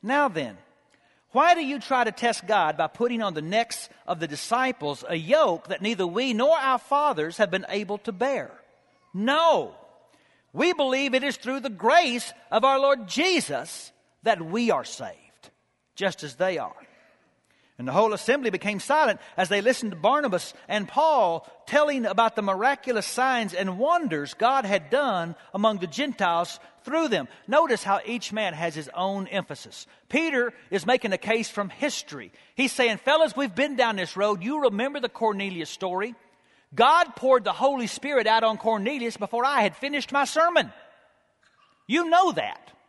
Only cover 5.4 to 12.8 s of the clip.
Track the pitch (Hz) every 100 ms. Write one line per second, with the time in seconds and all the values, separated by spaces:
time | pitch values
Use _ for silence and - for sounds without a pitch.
5.4 | 285 165 - 185 202 226 214 175 262 220
6.4 | 269 320 269 254 - 277 294 208 156 170
7.4 | 208 208 - 202 196 208 220 185 247 262
8.4 | 131 - _ _ _ _ _ 180 220 294
9.4 | 339 254 120 - - _ _ _ _ _
10.4 | _ - 311 349 269 262 277 254 277 -
11.4 | 233 269 262 196 202 320 330 240 - -
12.4 | - 220 254 269